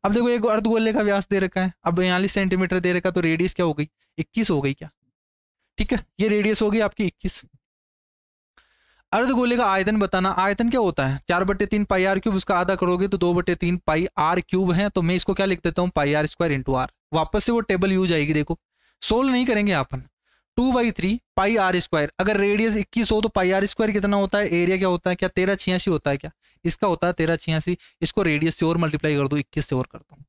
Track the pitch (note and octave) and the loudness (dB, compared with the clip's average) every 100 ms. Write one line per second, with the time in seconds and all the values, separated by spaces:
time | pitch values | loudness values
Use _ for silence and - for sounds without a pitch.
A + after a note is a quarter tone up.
0 | G3+ G#3+ A#3+ A#3+ A3+ G#3+ G#3+ A3+ A3 A3 | 0 0 2 0 0 0 2 2 2 0
1 | G#3 G3 - G3 F#3 F#3+ F#3 - - F3 | 0 0 0 -2 0 -2 -4 -2 -2 0
2 | F3+ F3+ G3 G3+ F#3+ F#3 F#3 F#3 F3+ F3 | 2 2 0 0 0 0 0 0 0 0
3 | F#3 F3+ E3 E3 F3+ - F3 D3 D3+ _ | 0 0 0 0 -2 0 -2 -2 -6 _
4 | _ - D#3 - G#3 D#3 C#3 C#3 D#2 _ | _ -10 -6 -2 0 0 -2 -4 -12 _
5 | _ _ _ _ _ _ _ - A3 B3 | _ _ _ _ _ _ _ -6 -2 -2
6 | - - G#3+ G#3 G#3 G#3 G#3+ A3 G#3 - | -6 -2 0 2 0 0 0 0 -2 -2
7 | F#3+ _ - - - _ _ _ _ _ | -4 _ -10 -10 -16 _ _ _ _ _
8 | _ _ _ _ _ _ _ _ _ _ | _ _ _ _ _ _ _ _ _ _
9 | _ G3+ B3 B3 B3 A#3+ A3 F#3+ F#3+ G#3+ | _ -2 2 2 2 2 2 2 0 0
10 | G3 F#3 F#3+ F#3 F#3+ G3+ A#3 B3+ G3 D#3 | 0 0 0 0 0 0 0 2 0 0
11 | C3+ C3+ - F3 F#3+ F#3+ G3+ G#3 G3+ F#3+ | -2 -4 -2 0 0 -2 -2 -2 0 0
12 | F#3 G3 A3+ F#3+ - F3+ F3+ F#3+ F3+ F3+ | 2 0 0 -2 0 0 0 0 0 0
13 | G3 F#3+ F3 F3 F3 F3 E3+ F3 - D#3 | 0 0 0 0 0 -2 -2 -2 0 -2
14 | F3+ - D#3 F3+ - F#3 F#3+ F3 G3+ - | -2 0 0 0 0 0 2 2 0 0
15 | E3+ F3+ - F#3+ G3 F3+ F3 D#3+ F3+ D#3+ | 0 0 0 0 0 0 -2 -2 -2 0
16 | C#3+ D3+ D3+ - E3+ C#3 C3 C3 B2+ _ | 0 0 -2 -2 -2 -2 -2 -2 -4 _
17 | _ D#3+ D#3 G#3+ A3 A#3 A3+ F#3 F#3+ F#3+ | _ -4 -2 -2 0 -2 0 0 2 2
18 | F#3 D#3+ D3 D3+ D3 E3 _ _ _ _ | 2 0 0 0 -2 -6 _ _ _ _
19 | - A3+ C4+ B3 B3 G#3+ G#3 E3 C3 C3 | -2 0 2 0 0 0 2 0 -2 -8
20 | - _ _ _ _ - B3+ B3+ A#3+ - | -12 _ _ _ _ -2 0 2 0 0
21 | F#3 A#3 _ - G3 A3+ F#3 F3+ - D#3 | -2 -2 _ -2 2 2 2 0 0 0
22 | D3 - F#3+ G#3 G3+ G#3 A3+ G#3+ G3 A#3 | -2 -2 0 2 2 2 0 0 -2 -2
23 | A3 G#3+ A3 G#3 F#3 F#3+ G3+ - A3 G#3 | 0 0 0 0 2 2 0 0 0 0
24 | G3+ G3+ F#3+ G3+ G3+ E3+ F3 F#3+ F#3+ F3 | 0 0 0 0 0 0 2 2 0 0
25 | F#3 F3+ F#3 - F#3 G3 - F#3 - D#3 | -2 -2 -2 0 0 0 -2 -2 0 0
26 | D3 C#3 D3+ _ _ _ E3+ - G#3 E3 | -2 -4 -6 _ _ _ -6 0 0 0
27 | F3 E3+ D#3+ E3 - D#3+ F3 F3+ - _ | -2 0 0 -2 -2 -2 -2 -6 -8 _
28 | E3+ - F3+ D3 D#3+ - D#3+ E3 E3 D3+ | -4 0 0 2 0 0 0 0 0 -2
29 | D#3 C#3+ C#3 D3 - - - C3 B2 - | -2 0 0 -2 -4 -6 -4 -4 -4 -12
30 | _ - | _ -20